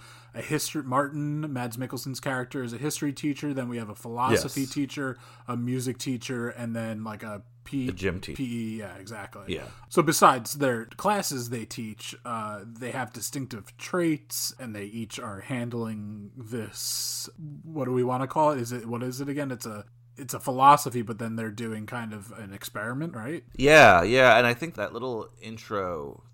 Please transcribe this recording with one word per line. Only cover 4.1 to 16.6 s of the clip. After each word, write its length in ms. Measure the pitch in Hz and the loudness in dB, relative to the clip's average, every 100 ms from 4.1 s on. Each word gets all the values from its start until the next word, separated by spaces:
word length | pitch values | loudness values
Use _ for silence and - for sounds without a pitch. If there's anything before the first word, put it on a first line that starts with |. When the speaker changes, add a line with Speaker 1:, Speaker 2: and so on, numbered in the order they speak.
| 117 123 110 139 143 | -2 2 2 2 -2
Speaker 2:
Yes. 80 | 135 | -4
Speaker 1:
teacher, 460 | 147 139 - 135 120 - - - | -2 -4 -4 -6 -8 -16 -16 -6
a 120 | 120 | -4
music 400 | 120 127 123 120 | -2 -2 -2 -4
teacher, 500 | 139 123 - 123 120 | -4 -6 -4 -4 -4
and 240 | 123 117 | -6 -6
then, 300 | 113 113 107 | -4 -4 -6
like, 180 | 110 107 | -8 -10
a 200 | 110 104 - - - | -10 -12 -14 -20 -8
P-, 240 | 139 127 | -4 -4
Speaker 2:
A 20 | |
gym 300 | 90 95 87 | -2 -2 -2
teacher. 160 | - 69 | -6 -6
Speaker 1:
P 60 | |
E, 360 | 127 117 113 110 | -6 -4 -4 -6
yeah, 160 | 98 92 | -10 -14
exactly. 480 | 95 110 98 - - | -14 -12 -12 -14 -8
Speaker 2:
Yeah. 120 | 175 92 - - | -8 -8 -16 -2
Speaker 1:
So 120 | - | 2
besides 520 | 156 147 165 131 113 | 4 8 8 6 0
their 320 | 143 139 117 110 | -2 0 0 -6
classes 640 | - 190 202 - 135 120 | -4 0 0 -2 -4 -6
they 160 | 120 110 | -8 -8
teach, 500 | - 110 104 - - | -10 -10 -10 -14 -12
uh, 380 | 120 113 107 104 101 | -8 -8 -8 -10 -14
they 260 | 113 123 | -12 -8
have 200 | 113 - | -6 -8
distinctive 680 | - - 143 131 113 - - | -8 -8 -8 -8 -10 -14 -16
traits, 760 | - 180 170 151 - - - - | -4 0 0 0 -4 -8 -8 -8
and 160 | 127 | -12
they 120 | 104 101 | -10 -8
each 340 | 113 107 - | -8 -8 -8
are 220 | 120 98 | -10 -10
handling 880 | - 127 120 117 113 107 104 104 101 123 | -6 -6 -4 -4 -4 -6 -8 -10 -12 -14
this, 920 | 110 120 | -8 -8